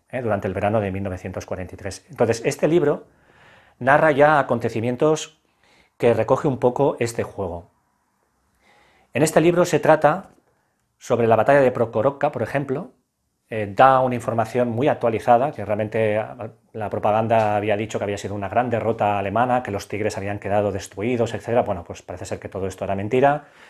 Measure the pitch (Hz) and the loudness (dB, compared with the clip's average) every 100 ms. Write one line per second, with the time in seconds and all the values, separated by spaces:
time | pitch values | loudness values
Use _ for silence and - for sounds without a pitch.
0 | _ 123 117 101 98 95 101 110 101 95 | _ -6 -2 -2 -2 -2 0 0 -2 -4
1 | 98 92 98 92 - 90 92 - 95 - | -6 -8 -10 -12 -10 -10 -10 -12 -14 -14
2 | _ 143 120 143 156 - 160 170 143 151 | _ -2 0 2 -2 -2 2 2 2 -2
3 | - _ _ _ _ _ _ _ 123 147 | -6 _ _ _ _ _ _ _ 2 4
4 | 160 135 147 151 135 117 113 117 117 123 | 4 6 6 6 2 -2 -2 -4 -4 0
5 | 151 156 - _ _ _ _ _ _ _ | 0 0 -4 _ _ _ _ _ _ _
6 | 120 110 110 135 156 123 127 123 143 - | 2 2 2 2 2 2 0 2 0 0
7 | 117 - 101 - 95 85 - _ _ _ | -4 -4 -8 -6 -8 -8 -14 _ _ _
8 | _ _ _ _ _ _ _ _ _ _ | _ _ _ _ _ _ _ _ _ _
9 | _ 120 151 170 160 175 175 147 147 156 | _ 0 2 4 4 2 2 2 4 4
10 | 147 175 - _ _ _ _ _ _ _ | 4 0 -8 _ _ _ _ _ _ _
11 | - 117 113 110 107 143 131 123 117 113 | -2 0 4 4 6 4 4 2 -2 0
12 | 120 139 147 127 110 139 135 131 214 _ | -2 0 -4 -2 -4 -4 -4 -8 -8 _
13 | _ _ _ _ _ 113 101 98 135 131 | _ _ _ _ _ -8 -6 4 6 6
14 | 131 123 117 117 107 123 123 113 143 120 | 2 -2 -4 -2 -2 0 0 0 0 0
15 | 117 107 - 117 139 147 98 104 107 113 | 0 -2 4 4 4 -4 -6 -4 -2 0
16 | 110 107 120 131 113 - _ 113 104 104 | 0 0 -4 -10 -14 -16 _ -10 -6 -2
17 | 107 107 113 113 107 104 104 104 107 113 | 0 0 2 2 2 0 0 -2 -2 -6
18 | 104 101 101 101 98 107 123 117 104 117 | -4 -6 -6 -8 -2 -2 0 -2 -2 0
19 | 104 101 98 104 127 123 123 98 - 104 | 0 0 -2 0 0 0 -2 -8 -6 -4
20 | 104 - 98 101 101 104 104 95 - - | -4 -4 -8 -8 -2 0 0 -4 -10 -8
21 | 110 123 113 110 - 117 104 92 90 - | -4 -2 -2 -4 -2 -2 0 -4 -8 -16
22 | - 90 98 87 - 98 95 - 95 98 | -14 -14 -10 -10 -10 -8 -8 -6 -6 -4
23 | 101 127 139 147 - _ | -2 2 2 2 -6 _